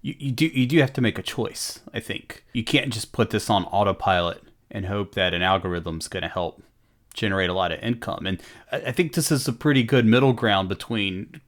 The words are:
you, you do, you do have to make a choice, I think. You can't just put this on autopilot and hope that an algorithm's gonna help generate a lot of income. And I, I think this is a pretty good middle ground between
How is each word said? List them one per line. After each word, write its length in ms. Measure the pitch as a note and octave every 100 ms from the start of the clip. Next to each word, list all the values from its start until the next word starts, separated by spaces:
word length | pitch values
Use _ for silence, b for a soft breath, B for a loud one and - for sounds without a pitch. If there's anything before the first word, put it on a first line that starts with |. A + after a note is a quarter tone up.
you, 120 | - C3+
you 120 | C#3
do, 160 | B2 D#3+
you 200 | C3 B2
do 120 | D#3+
have 140 | C3+
to 80 | -
make 180 | A#2+ -
a 40 |
choice, 580 | - - A2 - - - -
I 60 | -
think. 460 | - - - - _
You 100 | -
can't 300 | A2+ C#3+ B2
just 180 | A2 -
put 200 | - A2+
this 200 | G#2 -
on 140 | G2+
autopilot 760 | F2 G2 G2+ F#2 - F2+ F2 - - _ _
and 160 | G#2 F#2
hope 300 | G2+ G2 -
that 180 | F#2
an 80 | F2
algorithm's 640 | F#2 F#2+ F2+ F2 E2 E2 -
gonna 220 | F#2 E2
help 340 | F#2+ E2+ - _ _ _ _ _
generate 380 | - G#2+ F#2+ F2+
a 40 |
lot 180 | F#2 F2
of 80 | D#2+
income. 440 | A#2 A#2+ - -
And 160 | F#2+ F#2 B B B
I, 60 | -
I 160 | -
think 220 | B2 E3
this 180 | E3 -
is 160 | C#3+ -
a 40 |
pretty 300 | A#2 D3+ C3+
good 240 | A2+ C3 A2
middle 260 | A#2+ C3+
ground 360 | A#2 A2 G2 F#2+
between 720 | F#2+ - A2+ G2 F#2 - D#3+